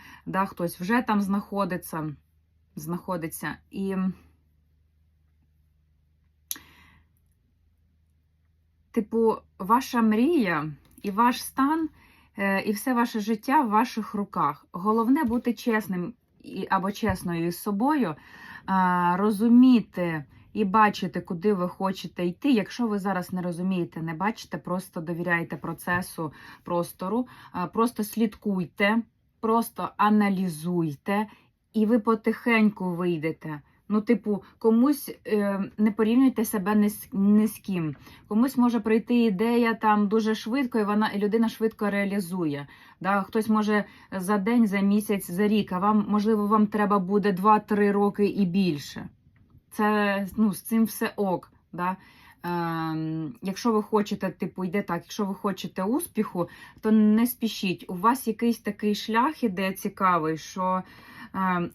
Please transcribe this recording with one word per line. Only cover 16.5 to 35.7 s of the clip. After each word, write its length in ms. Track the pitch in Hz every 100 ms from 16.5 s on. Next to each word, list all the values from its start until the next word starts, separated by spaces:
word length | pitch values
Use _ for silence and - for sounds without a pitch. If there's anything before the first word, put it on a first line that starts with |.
| 190 185
або 220 | 190 190
чесною 560 | - 214 185 180 170 170
із 120 | 170
собою, 560 | - 202 254 311 196 151 - - - - -
а, 520 | 190 185 180 175 180
розуміти 1080 | 208 202 226 240 254 240 - - 175 160 143 - -
і 120 | 208 208
бачити, 560 | 220 214 185 185 180
куди 320 | 175 175 208
ви 160 | 202 180
хочете 560 | - 190 190 170 - 180
йти. 260 | 175 277
Якщо 360 | 240 185 - 233
ви 120 | 208
зараз 340 | 190 180 175
не 80 | 185
розумієте, 600 | 180 170 185 185 170 -
не 120 | 160
бачите, 440 | 160 190 - - 175
просто 440 | - 180 185 185
довіряйте 560 | 160 170 175 170 170 165
процесу, 760 | 165 160 - 180 185 - 160 - - -
простору, 640 | - 175 170 - 185 226 254 - -
а, 160 | 180 175
просто 360 | 214 233 -
слідкуйте, 960 | 208 - 226 - 208 190 175 - 202 226 - _ _ _
просто 500 | 220 226 226 - 180 -
аналізуйте, 1300 | 208 214 202 190 190 151 165 175 165 139 - 202 208 - _ _ _
і 120 | 220 208
ви 140 | 240
потихеньку 960 | 220 220 226 226 - 226 214 - 185 170
вийдете. 640 | 180 170 156 156 156 151 - _ -
Ну, 120 | 208
типу, 420 | 214 240 214 202 - -
комусь, 560 | 226 226 262 294 - - -
е, 440 | 208 202 196 196